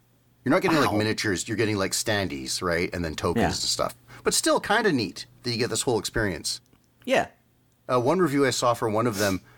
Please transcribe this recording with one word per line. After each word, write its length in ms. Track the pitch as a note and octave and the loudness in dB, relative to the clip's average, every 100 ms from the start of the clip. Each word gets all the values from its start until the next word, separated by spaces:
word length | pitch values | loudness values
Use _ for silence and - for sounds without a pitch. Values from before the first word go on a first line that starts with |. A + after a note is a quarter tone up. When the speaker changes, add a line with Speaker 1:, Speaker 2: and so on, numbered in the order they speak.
| _ _ _ _ | _ _ _ _
Speaker 1:
You're 80 | B2 | 0
not 100 | F3 | 2
getting, 180 | F#3 D#3 | 2 2
like, 120 | A#2 | 2
Speaker 2:
Wow. 60 | G#2+ | 2
Speaker 1:
miniatures, 480 | G#2+ G#2+ A2 F2 - | 0 0 -2 -2 -2
you're 100 | G#2+ | -2
getting, 200 | G#2+ G#2 | 0 0
like, 140 | F#2+ | -2
standees, 720 | - - G#2 F#2 C#2 C2 - | -2 0 0 0 -4 -8 -4
right? 280 | F2+ E2+ F2+ | 0 0 0
And 100 | F2 | -2
then 120 | E2+ D#2 | -6 -2
tokens 260 | G#2 A2+ | -2 0
Speaker 2:
Yeah. 60 | F2 | 0
Speaker 1:
and 80 | E2 | 0
stuff. 400 | - - - - - - | -2 -2 -4 -6 -18 -6
But 100 | - | -2
still 260 | - D#4+ D4 | 0 2 0
kinda 320 | - G#3 G#3+ | 2 0 2
neat 320 | C#3 G2 - - - | 0 -2 -6 -18 -10
that 80 | B2 | -6
you 60 | A#2 | -2
get 120 | A#2 | -2
this 120 | A2 | 0
whole 160 | - A2+ | 0 0
experience. 640 | - A#2+ G#2+ D2+ - - - _ _ _ | 0 -2 -2 -2 -6 -8 -12 _ _ _
Speaker 2:
Yeah. 240 | - C4 - - _ _ _ _ - | 0 0 0 -8 _ _ _ _ -2
Speaker 1:
Uh, 80 | B2+ | 2
one 180 | B2 F3+ | 2 2
review 280 | E3+ C#3+ C3+ | 2 4 2
I 20 | |
saw 240 | A#2 B2+ | 2 2
for 160 | A#2 A#2 | 2 0
one 160 | G#2+ A#2+ | 2 0
of 140 | G2+ | 2
them, 220 | G#2 F#2 - | 0 0 -6